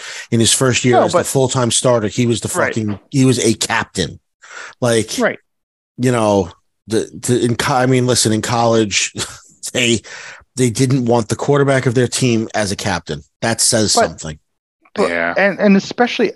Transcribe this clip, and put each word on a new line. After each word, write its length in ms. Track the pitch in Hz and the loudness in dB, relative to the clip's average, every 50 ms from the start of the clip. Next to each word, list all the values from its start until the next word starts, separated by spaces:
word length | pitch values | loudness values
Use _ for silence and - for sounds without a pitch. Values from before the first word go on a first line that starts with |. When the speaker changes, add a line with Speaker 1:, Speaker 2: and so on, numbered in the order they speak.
| - - - - - - | -16 -14 -14 -14 -8 -2
Speaker 1:
in 100 | - 113 | 0 2
his 140 | 113 107 - | 2 2 2
first 280 | - 135 131 120 - - | 2 2 0 0 2 2
year 100 | 127 120 | 2 4
Speaker 2:
No, 80 | 113 - | 4 4
Speaker 1:
as 80 | 175 165 | 2 2
the 60 | 175 | 0
Speaker 2:
but 80 | 151 | 0
Speaker 1:
full-time 440 | - - 139 131 127 - 135 123 110 | 0 0 0 0 0 0 0 0 0
starter, 380 | 101 - - 131 123 117 104 104 | 0 0 2 2 2 2 0 -2
he 180 | - - 123 | -2 -2 0
was 140 | 117 120 104 | 0 0 -2
the 80 | - - - 180 | -4 -4 -2 -2
Speaker 2:
Right. 160 | 156 127 110 | -2 -2 -2
Speaker 1:
fucking, 240 | 117 110 107 104 95 _ _ | -4 -4 -4 -6 -8 _ _
he 140 | - 143 131 | 0 2 4
was 120 | 131 123 120 | 4 4 2
a 140 | 101 113 110 | 2 0 0
captain. 640 | - - - 110 110 107 - - - 85 67 78 - _ _ _ _ - - - - - - - - | 0 -2 -4 -2 -2 -2 -4 -4 -6 -4 -4 -6 -12 _ _ _ _ -20 -20 -18 -18 -18 -16 -10 -4
Like, 300 | - 120 117 113 104 - - - | 0 2 2 2 0 -2 -2 -2
Speaker 2:
Right. 200 | 240 196 120 - _ _ _ _ _ _ _ _ _ _ _ - | 0 -2 -2 -4 _ _ _ _ _ _ _ _ _ _ _ -2
Speaker 1:
you 120 | 123 131 123 | 0 0 2
know, 380 | 120 110 107 104 101 92 82 - _ _ _ _ _ _ | 2 2 4 4 2 2 -2 -6 _ _ _ _ _ _
the, 240 | - 107 110 80 - - - - | -4 -2 -2 -2 -4 -8 -8 -2
the, 180 | - 123 117 95 | 0 0 2 2
in 120 | 120 120 | 0 0
co-, 180 | 110 - - 143 | 0 -2 0 0
I 100 | 127 127 | 0 2
mean, 200 | 127 131 127 123 | 2 2 2 2
listen, 260 | 123 123 - - 117 107 | 2 2 2 2 0 0
in 80 | 107 104 | 0 -2
college, 720 | - 120 117 117 117 113 113 110 104 95 - - - - 110 - - - - - | -2 0 0 2 2 4 2 2 0 0 -4 -4 -4 -6 -8 -10 -10 -12 -20 -20
<laughs> 300 | _ _ _ - - - | _ _ _ -14 -8 -4
they, 240 | 120 123 117 117 104 - - - - - - - - - _ - | -2 0 0 0 -2 -2 -8 -18 -18 -18 -18 -20 -20 -20 _ -4
they 140 | - 127 123 | -2 0 0
didn't 340 | 110 120 135 127 135 139 123 | 2 2 0 2 2 0 2
want 240 | 113 117 120 113 - | 2 2 2 2 0
the 80 | 113 | -4
quarterback 480 | - - - 143 143 139 135 135 131 123 | -4 0 0 2 2 2 2 2 2 0
of 100 | 131 113 | 0 2
their 140 | 131 123 117 | 2 0 0
team 400 | - - 135 127 117 110 110 - - | 0 0 0 2 2 0 -2 -2 -4
as 180 | 104 107 95 101 | -4 -4 -4 -4
a 40 | |
captain. 460 | - - 110 92 85 - - 76 71 - _ _ - - | -6 -4 -4 -4 -4 -6 -8 -10 -10 -10 _ _ -6 -4
That 180 | 113 113 - | -2 -2 0
says 340 | - - - 113 107 98 - | 0 0 2 2 2 2 2
Speaker 2:
But 120 | 233 226 | 2 0
Speaker 1:
something. 320 | - 80 - - 78 78 - _ _ _ _ _ _ _ _ _ _ - | 0 -2 -8 -12 -12 -12 -14 _ _ _ _ _ _ _ _ _ _ -4
Speaker 2:
But, 160 | - 202 180 | -2 -2 -2
Speaker 3:
Yeah. 240 | 170 170 170 170 - | 0 -2 -2 -2 0
Speaker 2:
and, 240 | - 185 202 175 - | 0 0 0 0 2
and 160 | 196 208 196 | 4 4 4
especially 560 | 196 - - - - 240 240 - - 240 - - | 4 2 0 -2 -2 -2 -2 0 -2 -2 -2 -2